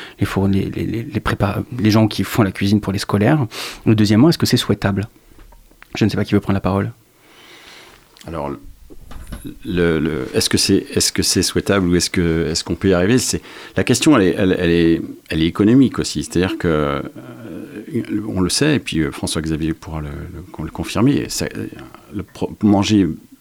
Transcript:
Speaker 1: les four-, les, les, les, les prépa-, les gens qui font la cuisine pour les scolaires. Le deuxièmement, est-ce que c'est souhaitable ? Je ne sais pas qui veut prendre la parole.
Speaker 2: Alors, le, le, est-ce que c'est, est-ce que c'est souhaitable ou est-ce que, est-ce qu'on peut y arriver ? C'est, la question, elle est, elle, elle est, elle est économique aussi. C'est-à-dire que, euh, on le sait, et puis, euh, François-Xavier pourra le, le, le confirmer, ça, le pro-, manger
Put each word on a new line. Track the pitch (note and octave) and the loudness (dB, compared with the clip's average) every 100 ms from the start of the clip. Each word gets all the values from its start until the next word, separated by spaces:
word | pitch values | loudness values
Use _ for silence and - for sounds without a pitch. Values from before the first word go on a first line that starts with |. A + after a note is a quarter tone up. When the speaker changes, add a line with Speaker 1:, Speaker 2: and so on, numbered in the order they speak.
| - - | -18 -6
Speaker 1:
les | G2 | -2
four-, | G2 G2 | 0 2
les, | G2 | 2
les, | - - | 0 -4
les, | F#2 A2+ | -4 -4
les | A#2+ A#2 | -6 -4
prépa-, | - A2+ G2+ G#2+ G#2 A#2+ | -4 0 -2 -2 -6 0
les | G#2+ | 2
gens | G#2+ G#2+ | 4 4
qui | - | 2
font | F#2+ - | -2 0
la | G2 | 0
cuisine | - G2 G#2 | 0 2 2
pour | G2 | 0
les | G2 | -4
scolaires. | - G2+ A2 D3+ A2+ - - - - | -2 0 2 2 0 -6 -12 -4 2
Le | |
deuxièmement, | A2 G#2 G#2+ D#3 | 4 4 6 6
est-ce | D#3+ | 4
que | B2+ | 2
c'est | A#2+ | 2
souhaitable ? | - - G2+ G2 G#2 _ _ - - - - _ - | 0 0 0 -2 -4 _ _ -20 -20 -20 -20 _ -16
Je | - | -2
ne | G#2+ | 0
sais | F#2+ | 0
pas | |
qui | G#2 | 0
veut | G2+ | 0
prendre | - G2 | 0 -2
la | |
parole. | F2+ G2 A2 - _ _ _ - - - - - - - _ _ - | 0 -2 -2 -8 _ _ _ -20 -20 -20 -20 -20 -20 -20 _ _ -10
Speaker 2:
Alors, | E2 C#2+ C2+ - - - - - - - - - - | -8 -6 -8 -12 -20 -20 -20 -16 -16 -14 -14 -14 -12
le, | - F2 E2+ D#2+ | -4 0 2 2
le, | D#2 D2+ B1+ | 0 -2 -4
est-ce | A2+ - | -2 0
que | G2+ | 0
c'est, | - G2 - | 2 2 2
est-ce | - - | -2 -2
que | - | -2
c'est | F2+ G2 | 0 0
souhaitable | F2+ - - G2+ F2+ | 0 0 0 2 2
ou | |
est-ce | F2 - | 2 2
que, | F#2+ E2+ E2 D2+ | 0 0 0 0
est-ce | E2 | -4
qu'on | - | -4
peut | E2+ F#2+ | -2 2
y | |
arriver ? | F2+ F#2+ B2 | 2 4 2
C'est, | - D#2+ - - - - | 0 -4 -8 -18 -8 -2
la | |
question, | - A#2+ D#3 C3+ | 0 2 4 6
elle | |
est, | F2+ - | 4 2
elle, | F#2 - | 2 2
elle | F2 | 2
est, | E2+ E2 E2 - - - | 4 4 2 -2 -12 -6
elle | E2 | 0
est | E2 | 0
économique | - G#2 B2+ B2+ - | 2 4 6 4 2
aussi. | D2 D2+ | -4 -4
C'est-à-dire | - E2+ F#2+ - | -4 0 0 0
que, | F2 | 0
euh, | D2+ D2 C#2+ - - - - A#2 E2 - G#2 - A2+ - G#2+ A2 | 0 0 -2 -6 -14 -18 -18 -16 -14 -14 -16 -8 -6 -4 -6 -4
on | G2+ | -2
le | F2+ | -2
sait, | - D3 | 0 0
et | C#3 | 0
puis, | - E2 | -2 -2
euh, | D2 | -2
François-Xavier | - F2+ E2+ D#2 D#2 D#2 | -4 -6 -4 -4 -4 -4
pourra | D#2+ - D#2 | -6 -8 -10
le, | D2 | -10
le, | D2 D#2+ D#2+ - - | -10 -12 -14 -14 -12
le | E2 | -10
confirmer, | - E2 - B2 C3+ A1+ | -8 -6 0 2 2 -2
ça, | - E2 - G#1+ - B1+ - - | -6 -6 -6 -10 -12 -18 -20 -14
le | G2+ | -12
pro-, | - - - - | -12 -8 -8 0
manger | G#2+ G2+ G2 G#2+ E2+ D#2 - - | 4 4 4 4 2 -2 -12 -20